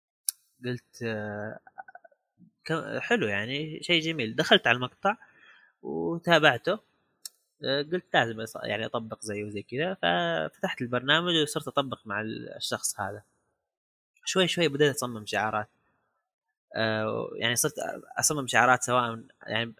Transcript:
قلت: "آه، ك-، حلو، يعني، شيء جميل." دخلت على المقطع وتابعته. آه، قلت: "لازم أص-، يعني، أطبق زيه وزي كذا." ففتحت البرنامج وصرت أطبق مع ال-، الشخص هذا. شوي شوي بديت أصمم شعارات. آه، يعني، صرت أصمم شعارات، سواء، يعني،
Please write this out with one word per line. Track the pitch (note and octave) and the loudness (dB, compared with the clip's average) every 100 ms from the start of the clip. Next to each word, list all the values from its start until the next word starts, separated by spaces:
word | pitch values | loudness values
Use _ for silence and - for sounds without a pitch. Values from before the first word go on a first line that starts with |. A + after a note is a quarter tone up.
| _ _ - - _ _ | _ _ -8 -8 _ _
قلت: | B2 B2 - - | -6 -6 -8 -8
"آه، | A#2 A2 G#2 G#2 G#2+ - - - - - - _ _ _ - _ | -6 -4 -6 -6 -8 -12 -18 -20 -20 -20 -20 _ _ _ -20 _
ك-، | - D#3+ G#2 A#2 | -4 -4 -2 -6
حلو، | - A#3 D3 | 0 0 2
يعني، | G2+ G#2+ C#3 D#3 D#3+ | 0 -2 -4 -6 -8
شيء | - E3+ | 0 0
جميل." | D#3+ D#3+ A2 A2 | 2 -2 -2 0
دخلت | D#3+ G3+ B2+ | 4 4 6
على | A#2+ | 0
المقطع | B2+ _ G3 A3+ - _ - - _ _ | 0 _ -4 -4 -8 _ -20 -20 _ _
وتابعته. | - D3+ E3+ E3+ E3+ E3+ D3+ B2 - G#3 _ _ _ _ - _ _ _ | -8 -4 -4 -2 4 6 6 4 0 -4 _ _ _ _ -20 _ _ _
آه، | C#3+ C#3 | -4 -2
قلت: | D3 F3+ - | -2 -4 2
"لازم | F3 A#2+ A2 A2 | 2 2 0 -8
أص-، | - | -8
يعني، | A#2+ G#2+ A2+ | -4 -2 -2
أطبق | A#2+ A2+ A2 | -4 -6 -10
زيه | G#2+ G#2 | -6 -6
وزي | G#2 G#2 | -6 -8
كذا." | G2+ B2 E3+ | -8 -4 -4
ففتحت | F#3+ F3 F3 E3+ E3 D#3 - F#3 - | 0 2 2 2 -2 -4 -4 -6 -4
البرنامج | B2 B2 B2+ D3+ F3 E3 | -2 -2 2 2 4 2
وصرت | D3 - C#3+ | 2 -2 -4
أطبق | C3+ C#3 A#2+ A2 | -2 -2 -4 -6
مع | G2+ | -6
ال-، | A2 G#2+ A#2 - | -4 -6 -10 -8
الشخص | - A2+ - - | -6 -4 -4 -4
هذا. | G2 G#2 - _ _ _ _ _ _ _ _ _ | -6 -8 -16 _ _ _ _ _ _ _ _ _
شوي | - F#3+ F3+ | -4 2 2
شوي | F3+ E3 | 2 2
بديت | C#3 D3 | 4 4
أصمم | C3 B2 A#2 G#2+ | 4 -4 -6 -4
شعارات. | G#2 G#2+ G#2+ G#2+ _ _ _ _ _ _ _ _ _ _ | -2 0 -2 -4 _ _ _ _ _ _ _ _ _ _
آه، | - A2 A2 A2 A2+ A#2 | -2 0 0 -2 -2 -6
يعني، | - A#2 A#2+ | -2 0 2
صرت | D3+ - - - - - | 0 -2 -6 -6 -10 -2
أصمم | - D3+ B2+ | 0 0 2
شعارات، | A#2+ B2 B2+ | 4 6 6
سواء، | - B2 A#2+ A2+ - _ - | 4 0 0 -4 -12 _ -6
يعني، | A2 A#2 A2 | -4 -4 -6